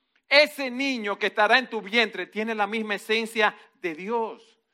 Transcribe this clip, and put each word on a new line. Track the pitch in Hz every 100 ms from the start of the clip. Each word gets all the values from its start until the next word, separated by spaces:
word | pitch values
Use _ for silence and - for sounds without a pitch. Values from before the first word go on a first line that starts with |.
| _ _ _
Ese | 277 294 277 262
niño | 247 277 247 208 196
que | 196
estará | 220 208 247
en | 247
tu | 220
vientre | 190 233 214 190 175
tiene | 202 220
la | 214 202
misma | 226 214
esencia | 196 - 220 220 220 214 - - _
de | 175
Dios. | 156 190 233 214 - _ _ _